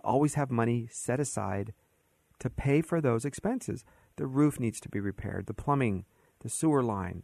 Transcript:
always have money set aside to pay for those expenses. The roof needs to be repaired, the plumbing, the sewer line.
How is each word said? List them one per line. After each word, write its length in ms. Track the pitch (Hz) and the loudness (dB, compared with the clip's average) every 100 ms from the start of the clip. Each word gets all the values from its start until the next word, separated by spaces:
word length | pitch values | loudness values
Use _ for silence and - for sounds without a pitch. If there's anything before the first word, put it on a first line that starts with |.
always 300 | - 131 147 | 2 4 4
have 160 | 151 135 | 2 0
money 380 | 117 113 120 113 | 2 2 0 -2
set 300 | - - 123 | -8 -2 -2
aside 540 | 143 - 101 98 104 - _ _ _ _ _ _ | 0 -2 -2 -2 -4 -10 _ _ _ _ _ _
to 100 | 127 | -6
pay 320 | - 135 143 | -2 2 2
for 200 | - 170 | 2 0
those 240 | 147 117 | 2 2
expenses. 600 | 139 - 196 254 - - - _ _ | -2 -4 -4 -4 -4 -8 -10 _ _
The 120 | - 143 | -8 -2
roof 340 | 131 147 143 | 4 4 4
needs 180 | 117 - | -2 -2
to 80 | - | -6
be 120 | 104 | -4
repaired, 460 | 101 - 101 95 101 | -4 -4 -4 -4 -6
the 80 | |
plumbing, 500 | 107 - 143 123 95 - _ _ _ | -6 0 2 2 0 -6 _ _ _
the 80 | 120 | -10
sewer 340 | - 160 143 | 0 4 4
line. 400 | 120 101 92 87 | 2 0 -4 -8